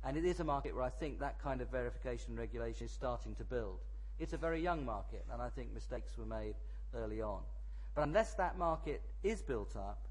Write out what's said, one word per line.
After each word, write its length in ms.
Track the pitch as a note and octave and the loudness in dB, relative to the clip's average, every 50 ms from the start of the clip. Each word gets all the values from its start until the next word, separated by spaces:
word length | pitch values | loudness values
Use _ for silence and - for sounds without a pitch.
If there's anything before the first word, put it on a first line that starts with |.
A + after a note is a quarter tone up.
| - | -2
And 120 | C3+ C#3 | 0 0
it 100 | D#3 E3 | 4 4
is 140 | F3+ F3 - | 4 4 4
a 40 | E3+ | 4
market 320 | D3+ C#3+ C#3 C3+ C#3+ E2+ | 4 4 4 2 2 0
where 80 | G#2 B2+ | 2 2
I 60 | B2+ | 2
think 300 | - - E3+ D3+ B2+ A2 | 2 0 -2 -2 0 0
that 220 | C3+ C#3 C3+ - | 0 0 0 0
kind 200 | - D3 C3+ B2+ | 0 0 0 0
of 80 | B2 A#2 | 0 0
verification 640 | B2 B2+ B2 A#2+ A#2 - - C3 B2 A#2 - - | 0 0 0 0 -2 -2 -2 -2 -2 -2 -2 -2
and 80 | A#2 A2+ | -2 -2
regulation 460 | A#2 A2 A#2 A#2+ A#2 A#2 A#2 - A#2+ | -2 -2 0 0 0 0 0 -2 -4
is 60 | A2+ | -4
starting 420 | - - - B2+ A#2+ A#2+ - A2+ G#2+ | -4 0 0 0 0 0 -2 -2 -4
to 80 | - A#2 | -4 -2
build. 360 | - B2+ B2 A2+ G2+ F#2 F2+ - - - - - - - - | 0 0 0 0 0 -2 -4 -6 -6 -6 -6 -6 -6 -4 -4
It's 140 | D#3+ D#3+ - | -2 -2 -2
a 40 | D#3+ | 0
very 240 | D#3 E3 E3 D#3+ | 2 2 2 4
young 240 | D#3+ F3 F3 D#3+ C#3 | 4 2 2 2 2
market, 400 | A#2+ A2 G2+ F#2+ - - G2+ F#2 - | 0 0 -2 -2 -4 -4 -4 -4 -4
and 100 | A#2+ A#2+ | -4 -2
I 80 | A#2+ B2 | -2 -2
think 240 | - - B2 A#2 A2+ | -2 -4 -4 -4 -4
mistakes 440 | A2+ - - B2+ A2+ A2 - - - | -4 -4 -2 -4 -4 -4 -4 -4 -4
were 80 | A2+ | -4
made 300 | A2 A2 A2 G#2+ G#2+ G#2 - - - - - - - - | -2 -2 -2 -2 -2 -2 -4 -4 -6 -6 -6 -6 -4 -2
early 260 | A#2+ A2+ G#2+ G#2+ A2 | -2 -2 0 0 0
on. 200 | A2 G#2+ G2+ F#2+ - - - - - - - - - - - | 0 0 0 -2 -2 -4 -4 -6 -6 -6 -6 -6 -6 -2 2
But 80 | D3 D3 | 2 4
unless 320 | C#3+ D#3 G3+ A3+ A3 - | 6 6 6 4 4 4
that 220 | - F#3 F3 F3 F#3 | 2 2 2 4 4
market 440 | F3 E3+ D#3+ D#3+ - D#3+ C#3+ A#2 - - - - - | 4 4 4 4 2 -2 -2 -2 -2 -4 -6 0 2
is 180 | G3 A3+ - | 2 2 2
built 340 | - - C3+ A2 G2+ - - | 0 0 0 0 0 -2 -2
up 320 | A2 G2 G2+ G#2 - - - | -4 -2 -2 -4 -4 -4 -6